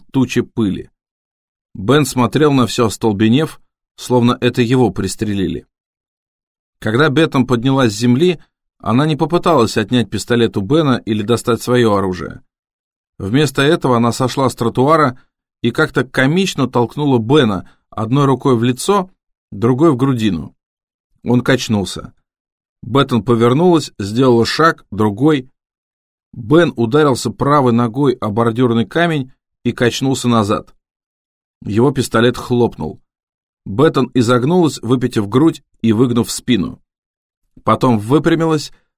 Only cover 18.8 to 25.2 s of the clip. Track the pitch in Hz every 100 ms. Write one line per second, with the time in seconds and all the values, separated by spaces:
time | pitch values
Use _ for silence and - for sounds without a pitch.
18.8 | - 208 - _ _ _ _ 101 113 127
19.8 | 165 123 135 120 110 82 - _ _ _
20.8 | _ _ _ _ - 123 123 127 - 107
21.8 | 90 - - _ _ _ _ _ _ _
22.8 | - 131 139 120 101 117 120 135 180 165
23.8 | - - 101 113 135 117 110 - 165 156
24.8 | - 98 107 101